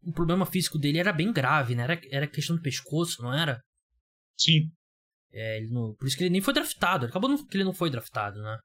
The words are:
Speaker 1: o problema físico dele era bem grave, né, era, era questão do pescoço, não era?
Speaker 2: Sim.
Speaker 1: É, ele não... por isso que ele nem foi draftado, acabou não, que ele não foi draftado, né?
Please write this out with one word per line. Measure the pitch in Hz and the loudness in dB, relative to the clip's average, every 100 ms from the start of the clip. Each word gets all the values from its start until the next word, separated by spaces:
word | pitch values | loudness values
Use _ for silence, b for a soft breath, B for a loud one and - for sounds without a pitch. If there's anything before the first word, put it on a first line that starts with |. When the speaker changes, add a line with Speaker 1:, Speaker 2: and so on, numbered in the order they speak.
Speaker 1:
o | - | -6
problema | 165 170 180 196 | 0 2 4 2
físico | 185 170 156 | 0 0 0
dele | 143 156 | 0 2
era | 185 | 2
bem | 165 180 | 2 0
grave, | 202 127 151 127 | 2 4 2 2
né, | 120 | 0
era, | 120 170 - | 0 -2 -2
era | 139 147 | -4 -4
questão | - 151 165 | -4 -2 -2
do | |
pescoço, | 156 131 - 151 170 - | -2 -6 -4 -2 -2 -4
não | 120 | -4
era? | 127 160 117 _ _ _ _ _ _ _ _ | -2 0 -2 _ _ _ _ _ _ _ _
Speaker 2:
Sim. | - 160 156 - _ _ _ _ _ | 4 4 2 -4 _ _ _ _ _
Speaker 1:
É, | 101 110 110 | -10 -6 -6
ele | 110 | -4
não... | 123 113 | -2 -4
por | 107 135 | -4 -4
isso | 131 | 0
que | |
ele | 180 | 2
nem | 180 | 2
foi | 196 | 2
draftado, | 277 311 - 185 185 - | 0 0 0 2 2 0
acabou | 185 247 | -2 0
não, | 285 - | 0 -2
que | 196 | -2
ele | |
não | 190 | 0
foi | 185 170 | 0 -2
draftado, | 123 - - 104 101 | -2 -8 -6 -6 -6
né? | 107 110 | -10 -10